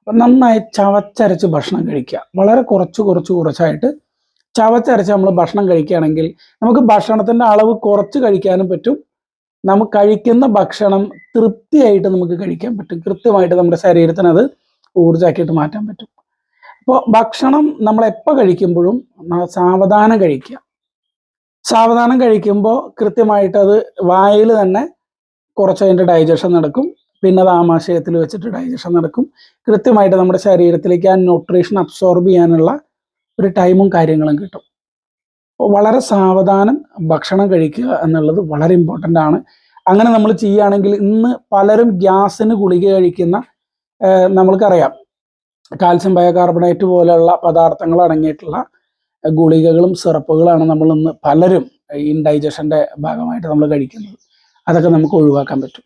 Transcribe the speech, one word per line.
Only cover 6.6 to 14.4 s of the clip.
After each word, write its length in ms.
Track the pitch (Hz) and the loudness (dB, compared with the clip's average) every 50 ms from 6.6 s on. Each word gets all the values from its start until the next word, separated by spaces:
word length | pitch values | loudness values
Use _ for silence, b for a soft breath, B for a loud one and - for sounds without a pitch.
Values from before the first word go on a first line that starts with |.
| - | -2
നമുക്ക് 180 | 226 247 277 262 220 | 0 2 2 2 2
ഭക്ഷണത്തിൻ്റെ 540 | 214 208 196 - 220 220 202 202 233 233 247 226 208 | 2 2 2 -2 -2 -2 0 0 0 0 2 2 2
അളവ് 200 | 208 220 220 233 226 - | 2 2 2 0 -2 -2
കുറച്ച് 340 | 208 208 202 202 202 - 285 254 | -2 0 0 -2 -2 -4 -2 0
കഴിക്കാനും 420 | 226 196 185 190 196 185 190 196 180 185 | 0 0 0 0 -2 -2 -2 -2 -2 -4
പറ്റും, 240 | 151 - 226 294 - - _ _ _ _ _ _ _ _ _ _ _ - 190 | -4 -4 -4 -4 -4 -8 _ _ _ _ _ _ _ _ _ _ _ -2 0
നമുക്ക് 220 | 190 202 220 208 - | 0 0 0 0 0
കഴിക്കുന്ന 480 | 208 202 208 214 208 - 247 233 240 269 269 208 | 2 2 2 2 0 0 0 2 2 2 2 2
ഭക്ഷണം 460 | 202 190 190 - - 214 202 196 196 202 202 - - _ _ _ | 0 -2 -2 -4 -4 -2 0 0 0 -2 -4 -8 -18 _ _ _
തൃപ്തിയായിട്ട് 760 | 233 220 226 - - _ _ - 302 262 226 202 196 175 196 190 | 0 0 0 -2 -4 _ _ 2 2 4 4 2 2 0 0 -2
നമുക്ക് 220 | 185 180 170 175 170 | -2 -4 -4 -6 -8
കഴിക്കാൻ 320 | 196 185 170 165 190 247 233 202 | -6 -8 -8 -8 -8 -10 -10 -10
പറ്റും, 200 | - _ - 165 165 | -10 _ -12 -10 -8
കൃത്യമായിട്ട് 500 | - 190 185 _ 240 208 196 180 175 175 180 | -8 -10 -4 _ 0 2 2 2 0 0 0
നമ്മുടെ 180 | 180 170 170 165 - | 0 0 0 0 0
ശരീരത്തിന് 460 | 190 175 170 165 160 160 175 - 175 165 | 2 2 4 2 2 0 0 0 2 2
അത് 80 | 175 | 2